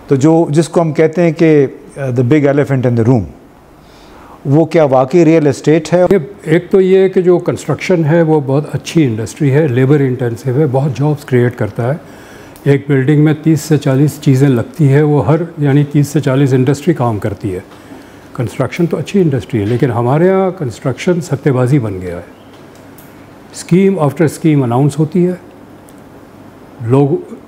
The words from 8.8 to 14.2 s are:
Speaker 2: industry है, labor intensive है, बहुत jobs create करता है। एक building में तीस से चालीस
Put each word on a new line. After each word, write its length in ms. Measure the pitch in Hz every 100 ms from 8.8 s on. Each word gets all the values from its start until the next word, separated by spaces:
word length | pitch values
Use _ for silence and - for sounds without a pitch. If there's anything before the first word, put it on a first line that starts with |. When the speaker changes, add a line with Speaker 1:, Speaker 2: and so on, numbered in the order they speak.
| - 170
Speaker 2:
industry 460 | 135 110 110 - 147
है, 180 | 139 156
labor 340 | 123 131 147
intensive 560 | 135 123 120 117 131 127
है, 80 | 151
बहुत 260 | 131 143
jobs 320 | 113 147 143
create 300 | - 123 120
करता 280 | - 107 -
है। 380 | 120 156 - - - - - - 143
एक 200 | 139 -
building 360 | 135 131 147
में 180 | 151 151
तीस 200 | 160 156
से 160 | - 147
चालीस 420 | 143 131 147 -